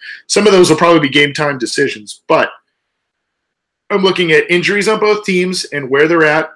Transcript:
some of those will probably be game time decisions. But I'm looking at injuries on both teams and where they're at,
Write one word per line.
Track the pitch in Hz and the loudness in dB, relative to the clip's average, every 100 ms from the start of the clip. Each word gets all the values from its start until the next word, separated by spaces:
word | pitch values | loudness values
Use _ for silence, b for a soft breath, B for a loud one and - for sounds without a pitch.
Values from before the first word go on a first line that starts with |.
| B B B | B B B
some | - 208 | 0 4
of | |
those | 190 175 | 4 4
will | 156 | 4
probably | 170 170 | 4 2
be | 139 | 2
game | 147 147 | 0 0
time | 143 147 135 | -2 -6 -4
decisions. | 113 - 139 110 104 - - | -6 -4 -4 -4 -16 -16 -2
But | 160 113 - _ _ _ _ _ _ _ _ _ _ _ _ _ | -2 -2 -8 _ _ _ _ _ _ _ _ _ _ _ _ _
I'm | 202 | -2
looking | 190 180 170 | 0 0 0
at | 156 147 | 0 2
injuries | 175 165 202 190 | -2 0 -2 -2
on | 214 | 0
both | 214 208 | 0 -2
teams | 208 185 180 180 - | -2 -2 -2 -6 -8
and | 147 131 | -10 -2
where | 139 156 | 0 2
they're | 170 | 2
at, | 156 151 156 | 2 0 -4